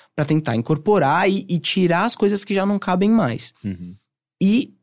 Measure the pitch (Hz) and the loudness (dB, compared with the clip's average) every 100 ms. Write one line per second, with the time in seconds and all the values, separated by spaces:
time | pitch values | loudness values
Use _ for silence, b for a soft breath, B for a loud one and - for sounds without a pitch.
0 | B - 143 160 151 113 113 156 208 208 | B -4 0 0 0 -2 -2 -2 2 2
1 | 139 165 196 196 185 170 - 196 175 170 | 4 2 2 0 -2 -4 -2 0 2 2
2 | 226 - 202 202 - 196 196 202 - 180 | 0 0 0 0 -2 -2 0 -2 -2 0
3 | 202 226 139 113 - - 104 87 87 95 | 2 2 2 -2 -8 -10 -8 -8 -12 -18
4 | _ _ _ _ 196 226 - _ | _ _ _ _ 2 2 -2 _